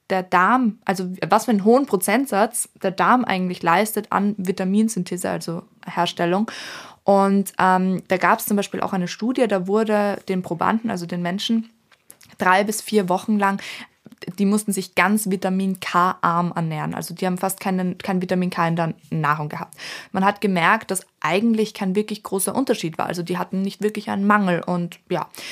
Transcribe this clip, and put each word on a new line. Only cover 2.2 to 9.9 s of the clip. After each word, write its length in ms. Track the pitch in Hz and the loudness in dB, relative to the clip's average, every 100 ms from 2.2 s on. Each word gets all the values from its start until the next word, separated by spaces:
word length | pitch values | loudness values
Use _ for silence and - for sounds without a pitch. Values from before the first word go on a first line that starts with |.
| 277 196 226 - - _ | 2 2 0 0 -8 _
der 80 | 196 | -4
Darm 320 | 185 180 247 | 2 4 4
eigentlich 400 | 240 190 185 180 | 2 0 -2 -2
leistet 440 | 175 175 220 - 202 | 2 4 2 -2 -2
an 240 | 190 202 202 | 0 0 0
Vitaminsynthese, 920 | 185 190 185 202 220 190 175 180 185 | -4 -2 0 2 2 0 -4 -4 -4
also 340 | 175 165 170 - _ - | -4 -6 -8 -10 _ -8
Herstellung. 680 | - 175 - 175 185 220 - - - - - | -2 -2 0 0 0 -2 -6 -14 -14 -18 -4
Und, 500 | - 196 196 196 190 - | 2 4 4 2 0 2
ähm, 460 | 185 185 185 180 - | 4 4 2 -2 -2
da 80 | 185 | 2
gab's 280 | 175 233 - | 4 2 2
zum 120 | 202 | -2
Beispiel 240 | 196 - | -2 -4
auch 100 | 185 | -2
eine 160 | 190 175 | -2 -4
Studie, 400 | - 220 262 233 | -4 -4 0 0
da 180 | 196 180 | 0 0
wurde 520 | 208 220 | 0 2